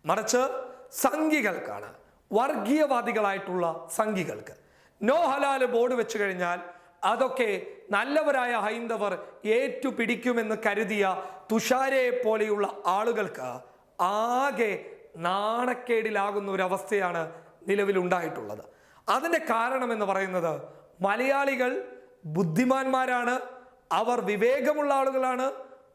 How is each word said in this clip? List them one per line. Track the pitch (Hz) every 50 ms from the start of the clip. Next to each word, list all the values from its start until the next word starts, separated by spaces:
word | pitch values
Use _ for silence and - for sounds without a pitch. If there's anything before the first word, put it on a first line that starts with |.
| -
മറിച്ച് | 151 180 208 214 - - 247 247 - - - - - - - - -
സംഘികൾക്കാണ്, | - - - 254 285 311 311 311 302 302 226 202 170 143 - - 104 101 104 - - - - _ _ _ _ _ -
വർഗീയവാദികളായിട്ടുള്ള | 214 247 277 302 226 202 208 285 311 311 269 262 240 220 226 214 220 208 196 196 196 190 185 180 185 175 165 160 165 - - -
സംഘികൾക്ക്. | - 220 214 214 185 165 - - - - - - - _ _ _ _ _ _ _ _ 202
നോ | 220 277
ഹലാൽ | 330 339 277 269 285 285 277 269 262 254
ബോർഡ് | 247 247 226 240 254 254
വെച്ച് | 240 220 226 -
കഴിഞ്ഞാൽ | 220 208 196 185 180 180 175 175 175 - - - - - - _ _ -
അതൊക്കെ | - 226 233 269 254 254 262 240 214 196 180 - - - - - -
നല്ലവരായ | 202 202 226 269 294 311 302 294 277 262 247 240 240
ഹൈന്ദവർ | 220 202 214 220 233 233 226 226 202 208 202 185 - - - - - -
ഏറ്റുപിടിക്കുമെന്ന് | 208 220 240 269 254 - - - 262 - - 233 226 240 - - 247 240 233 220 214 214 214 -
കരുതിയ | 214 202 208 226 190 214 202 196 190 185 - - - - - - -
തുഷാരയെ | 220 226 - - 254 254 269 262 269 262 254 247 247 247 247
പോലെയുള്ള | 220 220 220 214 214 208 208 202 190 - - -
ആളുകൾക്ക് | 175 185 202 220 233 220 214 202 175 - 139 127 127 123 127 - - - _ _ _ _ - 175
ആകെ | 185 202 214 220 233 247 254 269 285 240 196 233 214 190 165 - - - - - - -
നാണക്കേടിലാകുന്ന | 160 165 175 185 196 208 214 226 240 247 254 247 247 - - 233 220 220 220 214 202 196 208 202 208 202 196
ഒരവസ്ഥയാണ് | 190 190 185 185 190 185 190 - 214 202 190 175 175 165 160 160 - - - - - _ -
നിലവിലുണ്ടായിട്ടുള്ളത്. | 185 196 202 202 196 196 190 180 180 185 180 170 156 - 131 113 101 107 107 - - - _ - - - - _ -
അതിൻ്റെ | 196 262 285 339 339
കാരണമെന്ന് | 311 320 320 233 226 226 247 269 262 254 240 226 214 208
പറയുന്നത് | 190 190 190 196 185 185 180 165 165 151 143 135 - - - - - _ -
മലയാളികൾ | 180 196 208 226 254 269 277 277 277 277 269 247 254 247 277 392 - - - - - - - _ -
ബുദ്ധിമാന്മാരാണ്, | 156 151 175 196 160 156 190 254 247 262 269 262 262 262 262 254 254 247 247 240 240 247 247 247 - - - - - - _ _ _
അവർ | - 175 220 - 247 240
വിവേകമുള്ള | 196 190 208 196 220 240 269 285 240 294 302 302 294 285 277
ആളുകളാണ് | 269 269 269 262 262 262 254 254 247 254 269 - - - - - - - _